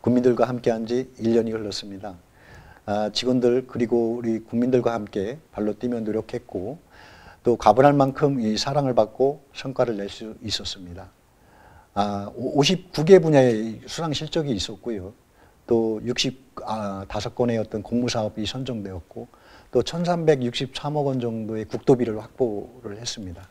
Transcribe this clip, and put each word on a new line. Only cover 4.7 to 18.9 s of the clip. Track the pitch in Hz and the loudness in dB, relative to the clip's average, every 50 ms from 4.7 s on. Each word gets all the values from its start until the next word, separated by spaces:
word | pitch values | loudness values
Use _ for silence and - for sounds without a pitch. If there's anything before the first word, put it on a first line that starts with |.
| 127 123 120 120 117 | 2 2 2 2 -2
함께 | 113 104 101 - 107 95 107 135 160 _ _ | -2 -6 -6 -6 -6 -6 -6 -8 -12 _ _
발로 | - 104 107 107 101 | -6 -4 -4 -4 -4
뛰며 | - - 123 123 117 | -4 -6 -6 -4 -4
노력했고 | 113 107 104 110 107 - - 120 - - - 92 90 110 147 175 _ _ - - - - - - - - - _ | -4 -4 -4 -4 -6 -6 -10 -10 -10 -8 -10 -8 -8 -8 -10 -14 _ _ -20 -20 -20 -20 -20 -20 -20 -20 -20 _
또 | _ 123 117 | _ 0 2
가분할 | - - 110 104 123 135 143 143 | 6 6 6 8 8 8 8 8
만큼 | 143 135 135 135 - 156 143 139 131 | 6 4 2 2 0 0 0 2 0
이 | 113 107 107 | 0 0 0
사랑을 | 107 - 143 139 147 143 131 120 | 0 -2 -2 0 0 0 2 2
받고 | 113 107 107 - - 131 139 147 160 _ _ _ | 2 2 0 2 0 0 0 0 -4 _ _ _
성과를 | - - 135 131 - 123 120 110 | -12 -10 -8 -2 -2 -2 -2 -2
낼 | 101 101 101 | -6 -8 -10
수 | - - 113 110 110 - - | -12 -12 -14 -14 -14 -12 -8
있었습니다. | 107 - - 101 - - 101 90 90 87 92 95 95 _ _ _ _ _ _ _ _ _ _ - - - - _ _ _ | -8 -8 -6 -8 -10 -12 -12 -14 -16 -16 -16 -18 -20 _ _ _ _ _ _ _ _ _ _ -20 -20 -20 -20 _ _ _
아, | 101 104 104 101 101 101 - - | -2 -2 -2 -2 -6 -8 -10 -10
오-, | - 123 - - 139 | -8 -6 0 2 2
오십구 | 143 151 185 175 - - - - 156 | 4 4 2 0 -2 -8 -4 -2 8
개 | 165 196 | 8 8
분야의 | 180 160 160 151 139 131 123 117 107 110 113 110 113 - | 8 10 8 6 8 8 6 4 2 -2 -4 -8 -10 -12
수상 | - - - 165 160 143 | -12 -8 -6 -6 -4 -4
실적이 | - 156 151 - 175 151 143 117 | -6 -6 -4 -4 -4 -2 -2 -2
있었고요. | 95 - - 107 92 - 123 113 98 90 98 - _ _ _ _ _ _ _ _ _ _ | -4 -4 -8 -10 -10 -8 -8 -6 -6 -8 -12 -16 _ _ _ _ _ _ _ _ _ _
또 | - 120 113 113 113 110 107 110 | 2 2 2 2 0 -2 -4 -4
육십, | 117 123 - - 131 127 - _ _ _ - - | -6 -4 -2 -4 -4 -4 -8 _ _ _ -14 -8
아, | - 110 110 104 101 98 95 98 | -8 -6 -6 -6 -6 -6 -8 -10
다섯 | - - 107 - 120 - | -6 -6 -6 -6 -6 -2
건의 | - 123 120 117 | 0 0 0 2
어떤 | 110 107 - - 107 | -2 -2 -4 -6 -8
공모사업이 | 98 - 120 120 123 120 - 117 107 104 - 110 107 | -6 -2 -2 -2 -2 0 -2 -2 -4 -4 -4 -6 -6
선정되었고 | 101 - 131 135 135 123 110 98 95 | -6 -6 -8 -8 -6 -8 -8 -8 -10